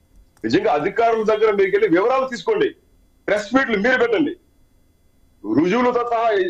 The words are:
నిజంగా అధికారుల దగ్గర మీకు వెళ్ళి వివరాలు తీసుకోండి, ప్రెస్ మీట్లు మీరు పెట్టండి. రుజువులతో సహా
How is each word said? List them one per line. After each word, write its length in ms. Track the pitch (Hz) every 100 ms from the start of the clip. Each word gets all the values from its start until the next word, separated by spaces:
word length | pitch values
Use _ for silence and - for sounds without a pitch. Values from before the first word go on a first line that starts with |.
| _ - _ _
నిజంగా 280 | - 151 214
అధికారుల 500 | 151 160 208 233 226
దగ్గర 280 | 214 214 220
మీకు 260 | 202 190 202
వెళ్ళి 120 | 208
వివరాలు 400 | 165 220 262 254
తీసుకోండి, 400 | 233 226 208 131 - _ _ _ _ -
ప్రెస్ 260 | 202 202
మీట్లు 220 | 262 269 214
మీరు 220 | 220 254
పెట్టండి. 380 | 240 202 147 - _ _ _ _ _ _ _ _ _ _ 101 117
రుజువులతో 500 | 175 233 247 240 240
సహా 200 | 233 233 202